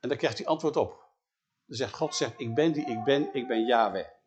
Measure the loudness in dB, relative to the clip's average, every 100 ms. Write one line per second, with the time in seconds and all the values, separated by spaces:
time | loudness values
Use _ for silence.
0 | -4 0 0 -2 -2 0 0 0 -2 -4
1 | _ _ _ _ _ _ _ -6 -6 -4
2 | -6 -2 -4 -4 -4 2 2 2 -2 -2
3 | 2 2 2 -4 -2 0 4 4 4 2
4 | -8 -12